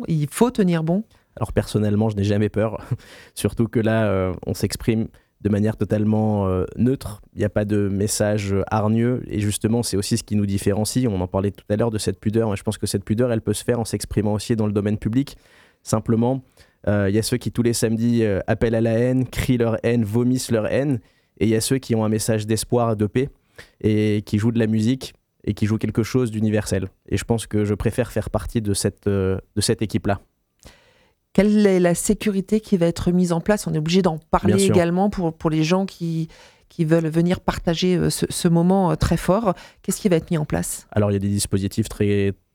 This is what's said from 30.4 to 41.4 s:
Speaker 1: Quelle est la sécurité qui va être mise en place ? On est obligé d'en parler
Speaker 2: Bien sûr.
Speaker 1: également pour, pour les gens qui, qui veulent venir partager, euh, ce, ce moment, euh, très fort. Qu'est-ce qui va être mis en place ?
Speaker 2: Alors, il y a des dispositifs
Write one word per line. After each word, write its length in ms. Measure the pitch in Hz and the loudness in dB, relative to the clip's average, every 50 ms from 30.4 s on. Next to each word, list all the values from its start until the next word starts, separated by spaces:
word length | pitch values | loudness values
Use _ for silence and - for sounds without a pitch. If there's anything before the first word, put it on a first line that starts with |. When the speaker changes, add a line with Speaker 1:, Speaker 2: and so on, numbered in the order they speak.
| _ _ _ _ - - - _ _ _ _ _ _ _ _ _ _ _ - | _ _ _ _ -20 -20 -20 _ _ _ _ _ _ _ _ _ _ _ 0
Speaker 1:
Quelle 320 | - 190 214 208 214 208 | 2 2 4 4 4 4
est 120 | 196 185 180 | 4 4 4
la 140 | 180 175 175 | 4 2 2
sécurité 640 | - - - 208 208 - 214 190 196 185 - 214 220 | 0 0 -2 -2 0 0 -2 -2 -2 -2 0 -2 -2
qui 160 | - - 208 | 0 0 0
va 120 | 175 170 | 2 2
être 240 | 170 170 - - 175 | 0 0 0 0 2
mise 200 | 175 180 185 170 | 2 2 2 2
en 80 | 170 165 | 0 -2
place ? 280 | - - 208 208 - | 2 0 0 0 0
On 60 | 170 160 | -4 -2
est 40 | |
obligé 240 | 156 151 160 175 190 | -2 0 2 2 2
d'en 160 | 180 175 160 | 2 2 -2
parler 380 | 156 - - - 175 190 196 196 | -4 -6 -2 -2 0 2 4 4
Speaker 2:
Bien 100 | 190 196 | 4 4
sûr. 100 | 190 - | 4 4
Speaker 1:
également 340 | 180 170 170 175 180 196 214 | 4 4 2 2 2 0 0
pour, 220 | 202 196 175 160 | 0 0 -2 -2
pour 180 | 160 - - 165 | -2 -2 -2 0
les 140 | 156 156 156 | 2 2 2
gens 220 | 156 185 190 196 | 2 2 0 0
qui, 420 | 185 - - 170 165 165 160 160 - - - - - _ _ _ _ | -4 -6 -8 -6 -4 -4 -4 -6 -6 -10 -20 -20 -20 _ _ _ _
qui 160 | - - 165 | -4 -2 2
veulent 220 | 151 165 170 160 | 4 4 4 2
venir 320 | 156 156 170 170 175 180 - | 2 2 2 2 2 2 0
partager, 560 | - - 175 - - 180 165 160 185 180 180 | -2 -4 -4 -2 -2 -2 0 0 2 2 2
euh, 140 | 165 156 151 | 2 2 0
ce, 160 | - - 170 - | 0 -2 -4 -4
ce 180 | - - - | -4 0 2
moment, 440 | 175 170 170 170 180 190 196 190 165 | 2 4 4 4 4 4 2 2 2
euh, 40 | 156 | 0
très 200 | - - - 175 | 0 0 0 0
fort. 380 | 165 - - 180 220 233 190 170 - - - - _ | 0 2 2 0 2 2 -2 -2 -4 -8 -20 -20 _
Qu'est-ce 200 | - - 185 - | -8 -8 -6 -2
qui 80 | - 196 | 0 2
va 60 | 175 | 2
être 160 | 160 - - | 2 0 0
mis 60 | 180 | -2
en 80 | 151 151 | -2 -2
place ? 420 | - - - - - - - - - | -2 -2 -4 -4 -4 -8 -12 -10 -4
Speaker 2:
Alors, 200 | - 104 104 104 | -2 0 0 2
il 20 | 101 | 0
y 40 | |
a 20 | 98 | 0
des 100 | 98 101 | 0 0
dispositifs 580 | 101 101 | 0 -2